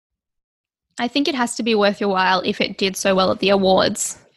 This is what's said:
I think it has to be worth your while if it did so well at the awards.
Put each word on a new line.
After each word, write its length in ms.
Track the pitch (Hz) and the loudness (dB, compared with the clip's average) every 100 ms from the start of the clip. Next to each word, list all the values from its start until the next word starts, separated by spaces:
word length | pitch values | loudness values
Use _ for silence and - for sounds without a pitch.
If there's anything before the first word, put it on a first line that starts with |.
| _ _ _ _ _ _ _ _ _ - | _ _ _ _ _ _ _ _ _ -8
I 80 | 240 | -4
think 200 | 294 302 | -2 -2
it 80 | 269 | -2
has 200 | 240 - | -2 -2
to 80 | |
be 120 | 233 220 | 0 2
worth 240 | 202 202 | 2 0
your 100 | 202 | -2
while 320 | 185 185 185 - | 0 2 0 0
if 160 | - | -2
it 160 | - 196 | -4 -2
did 180 | 196 190 | -4 -2
so 200 | 196 190 | 0 2
well 160 | 190 | 0
at 80 | - | 0
the 100 | 185 | 0
awards. 680 | 196 190 185 175 208 - - _ | 2 4 4 2 -2 -8 -10 _